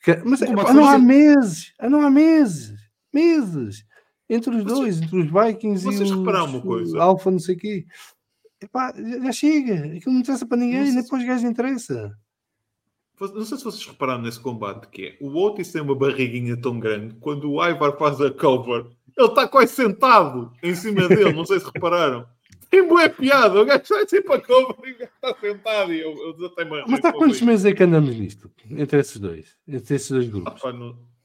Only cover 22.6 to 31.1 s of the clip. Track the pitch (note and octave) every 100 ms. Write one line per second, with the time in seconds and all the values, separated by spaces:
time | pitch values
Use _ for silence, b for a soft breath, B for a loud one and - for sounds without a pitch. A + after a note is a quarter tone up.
22.6 | _ F#4+ F4 E4+ D#4+ D#4 C4 C#4 A3 F#3+
23.6 | A#3 C#4 - G#4 G#4 G4 G4 C#4 - B3+
24.6 | C4 - C4 A#3+ A#3+ _ C4 - G3+ G#3
25.6 | A3 G#3+ F#3+ E3 D#3+ D3 D#3+ D#3+ F3 F3
26.6 | E3+ D3+ C#3 C4+ E4+ - D#4+ A3+ A#3 A3+
27.6 | G3 G3 F#3 D#3+ D3 A#2 G2 - - _
28.6 | G#2+ D3+ C#3 D3 C#3 A2+ G2 E2 - _
29.6 | - C3+ G#2+ C#3 - C3 A#2+ G2+ F2 -
30.6 | C3 A#2+ A#2+ A#2+ _